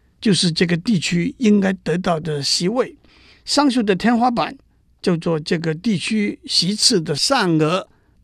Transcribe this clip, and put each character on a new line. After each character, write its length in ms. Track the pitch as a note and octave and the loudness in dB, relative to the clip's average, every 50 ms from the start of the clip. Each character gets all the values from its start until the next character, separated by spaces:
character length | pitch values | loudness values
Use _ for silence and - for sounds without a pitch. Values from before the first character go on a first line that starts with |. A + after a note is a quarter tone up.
| _ _ _ _ | _ _ _ _
就 120 | - A3+ | 0 0
是 180 | F3+ - F#3+ E3+ | 2 2 2 0
这 160 | D#3+ - F#3 | 0 0 0
个 80 | F3 F3 | 0 0
地 220 | E3 - B3 G#3+ D#3 | -2 0 0 0 0
区 360 | - - F3 F3 E3+ - - - | 0 0 -2 -2 -2 -2 -2 0
应 220 | B3+ G#3 G#3 G3+ | 2 4 4 4
该 100 | F#3+ F#3+ F#3+ | 4 0 -2
得 240 | - - E3 D#3+ F3+ | -4 -4 -4 -4 -2
到 200 | - F#3 E3 D#3 | 0 -2 -2 -2
的 240 | E3 D#3+ D3+ C#3+ | -4 -4 -6 -4
席 240 | C#3 - - - E3+ F#3+ | -2 -2 -2 -2 -2 0
位。 280 | A#3 C4 G3+ - - - _ _ _ - - - - _ _ | 0 -2 -2 -4 -6 -16 _ _ _ -20 -20 -20 -20 _ _
商 260 | - - C#4 D4 C#4 | -2 0 2 2 4
数 120 | A3+ B3+ | 2 2
的 120 | G#3 G#3 F#3 | 2 2 0
天 240 | F3+ G3+ A#3 B3 A3+ | 2 2 2 2 2
花 120 | A#3+ C4 | 2 0
板 260 | A#3+ F3+ D3+ - - - _ _ _ _ _ _ _ _ | 0 0 -2 -4 -6 -12 _ _ _ _ _ _ _ _
叫 120 | - G3 F3 D#3+ | -2 0 0 0
做 200 | - F3 E3 D3+ | 0 -2 -2 -2
这 200 | D3+ - F#3+ D#3+ | -2 -2 -4 -2
个 160 | E3 D#3+ D3+ | -2 -4 -4
地 240 | E3 - A#3+ G3 - | -2 -2 -2 -2 0
区 420 | - - A3 G#3+ G3+ G#3 - - - | -2 -2 -2 0 0 -2 -4 -8 -8
席 280 | - - - E3 F3+ G#3+ | -4 -2 -2 0 0 0
次 260 | - - - A#3+ F3 | 0 0 2 2 0
的 140 | D#3 E3 D3 | 0 -2 -2
上 440 | C3+ - - C4+ B3 G3 F3 E3 D#3 | -2 0 0 2 2 2 2 2 2
额， 280 | D#3 D#3 F3 G3 - - _ _ _ _ _ _ | 2 2 0 -2 -4 -8 _ _ _ _ _ _